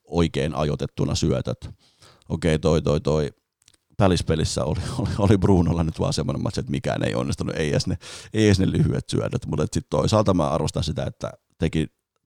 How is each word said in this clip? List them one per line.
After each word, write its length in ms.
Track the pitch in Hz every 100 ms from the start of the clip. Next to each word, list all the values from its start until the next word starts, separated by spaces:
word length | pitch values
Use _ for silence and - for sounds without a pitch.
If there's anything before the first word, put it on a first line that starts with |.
oikein 500 | - 85 85 71 73
ajoitettuna 600 | 67 76 64 69 - -
syötöt. 560 | - - 64 64 - - - _ _ - _ -
Okei, 300 | 80 82 78
toi, 240 | 80 78
toi, 180 | 71 73
toi 300 | 71 76 71 - _ _ _ _ _ -
Pälispelissä 680 | 98 87 - 80 80 -
oli, 160 | 67 82 -
<laughs> 80 | -
oli, 100 | 101 -
oli 200 | 98 101
Brunolla 460 | 98 92 85 82
nyt 160 | 80 -
vaan 120 | 92
semmoinen 300 | - 76 73
matsi, 180 | 82 -
että 100 | 64
mikään 320 | 69 - 50
ei 100 | -
onnistunut, 420 | 55 67 - - -
ei 140 | 76
edes 160 | - -
ne, 100 | 92 - - -
ei 120 | 104 107
edes 120 | 95
ne 100 | -
lyhyet 360 | 156 143 - -
syötöt, 380 | - - - -
mutta 180 | 73
et 80 | 76
sit 140 | - -
toisaalta 440 | - - 107 101
mä 140 | 90 71
arvostan 340 | 78 78 -
sitä, 200 | - 69
että 280 | 65 - - - _ -
teki 280 | 82 78 76 _ _ _